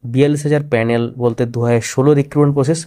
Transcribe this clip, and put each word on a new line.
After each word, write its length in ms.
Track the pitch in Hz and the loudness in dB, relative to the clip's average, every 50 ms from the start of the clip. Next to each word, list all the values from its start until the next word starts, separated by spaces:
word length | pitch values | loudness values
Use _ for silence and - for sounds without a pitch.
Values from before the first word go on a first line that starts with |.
| - 120 117 | -10 -4 0
বিয়াল্লিশ 280 | 131 143 147 147 143 147 | 2 2 2 2 0 0
হাজার 160 | 147 151 147 147 - | 0 0 0 0 -2
প্যানেল 320 | 120 113 113 117 120 117 120 117 117 127 120 | -2 0 0 0 0 -2 -2 -4 -6 -2 -2
বলতে 200 | 120 113 - 123 117 120 | -2 0 0 -4 -4 -2
দু 60 | 120 120 | -4 0
হাজার 180 | 120 120 113 110 - | 0 0 0 0 -2
ষোলো 200 | - - 131 147 151 143 | -2 2 2 4 4 2
রিক্রুটমেন্ট 340 | 139 147 - 147 147 143 143 | 0 0 0 0 2 2 2
প্রসেস। 220 | 143 131 139 165 165 - | 0 0 0 -2 -4 -6